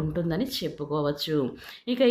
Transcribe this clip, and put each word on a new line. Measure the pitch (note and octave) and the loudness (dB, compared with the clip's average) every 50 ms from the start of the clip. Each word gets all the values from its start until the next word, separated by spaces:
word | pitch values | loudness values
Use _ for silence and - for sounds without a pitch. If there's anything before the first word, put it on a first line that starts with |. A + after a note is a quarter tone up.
| D#3 | 0
ఉంటుందని | D#3 D3+ F3 E3+ E3+ D#3+ F#3+ C4+ C4+ - | 0 0 0 0 0 0 0 0 -2 -4
చెప్పుకోవచ్చు. | - F3+ D3 - - D3 C#3 D3+ D3+ D3 C#3+ D3 D3 - E3 D#3 D3 C3 A#2+ - - - - - - - A#3+ B3 | -4 -4 -6 -6 -6 -6 -2 -2 0 0 0 0 -2 -2 0 2 2 2 0 -4 -8 -16 -18 -18 -12 -4 -4 2
ఇక | B3 C4 A#3+ | 4 6 6